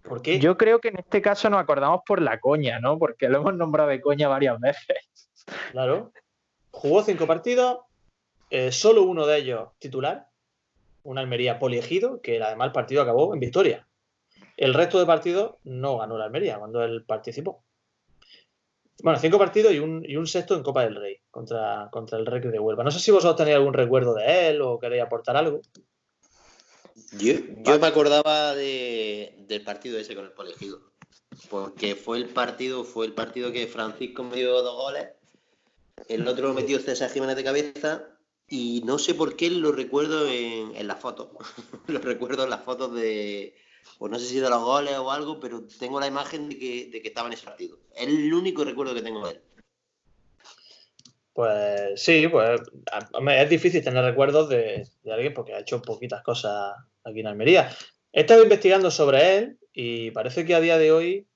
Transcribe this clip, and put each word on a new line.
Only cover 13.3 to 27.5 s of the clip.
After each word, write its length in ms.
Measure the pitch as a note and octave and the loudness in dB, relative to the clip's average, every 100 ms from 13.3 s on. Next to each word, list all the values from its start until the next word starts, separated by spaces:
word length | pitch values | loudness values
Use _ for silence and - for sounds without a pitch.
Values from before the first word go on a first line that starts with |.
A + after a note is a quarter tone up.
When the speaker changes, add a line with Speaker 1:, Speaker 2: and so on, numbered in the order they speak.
Speaker 1:
en 60 | D#3 | 0
victoria. 460 | A#2+ E3+ F3+ - _ _ _ _ _ _ _ - | -2 2 2 0 _ _ _ _ _ _ _ 0
El 180 | C3+ | 2
resto 240 | C3+ E3+ F#3+ | 4 4 4
de 80 | E3+ | 4
partidos 500 | D#3+ F3 F3+ - - | 4 2 0 -2 -6
no 340 | C#3 B2+ C3+ B2 | -14 -6 -4 -4
ganó 200 | A2 A2+ | -4 -6
la 80 | A2 | -6
Almería 320 | C#3 F#3+ G#2+ | -4 -4 -4
cuando 260 | G#2+ A#2+ | -6 -4
él 200 | A#2 A2+ | -4 -4
participó. 600 | - A2 - B2 E3+ - _ _ _ _ _ _ _ - _ _ _ _ _ _ | -6 -6 -6 -8 -8 -10 _ _ _ _ _ _ _ -20 _ _ _ _ _ _
Bueno, 160 | E3 C#3 | 0 2
cinco 180 | D#3+ F#3+ | 4 4
partidos 360 | F#3 G#3 A3 | 4 6 4
y 60 | D#3 | 4
un, 240 | D#3 D#3+ E3 | -2 -8 -6
y 80 | C#3+ | -6
un 100 | E3 | -4
sexto 300 | F#3 F3 F3+ | -4 -2 -2
en 80 | |
Copa 200 | C3+ C3 | 0 0
del 120 | A2+ G#2 | -2 -4
Rey 240 | G2+ G2+ _ | -12 -12 _
contra, 600 | - A2+ A2+ A2 G#2+ G#2 | -18 -8 -6 -4 -6 -8
contra 260 | A2+ A2 A2+ | -12 -8 -6
el 80 | A2+ | -4
Recre 240 | B2 B2 | -4 -4
de 100 | A2 | -2
Huelva. 240 | A2 A2 | -2 -2
No 80 | B2+ | -2
sé 80 | D#3+ | 0
si 120 | G#3+ | 4
vosotros 240 | G3+ E3+ E3 | 6 6 2
tenéis 220 | D3+ C#3+ | 4 4
algún 160 | C#3 | 4
recuerdo 400 | C3+ A#2+ C3 B2 A2 | 2 4 4 2 2
de 340 | A#2 F3+ E3 | 4 4 4
él 120 | D3+ | 2
o 180 | C3 A#2 | -2 -2
queréis 240 | A#2+ B2 | -2 -2
aportar 340 | A#2 A#2 B2 C3+ | -2 -4 -2 0
algo. 240 | D#3+ C#3+ _ - _ _ _ _ _ _ _ _ _ _ _ _ - | 0 -4 _ -20 _ _ _ _ _ _ _ _ _ _ _ _ -20
Speaker 3:
Yo, 200 | G2+ G#2+ D#3 - | -2 2 2 -2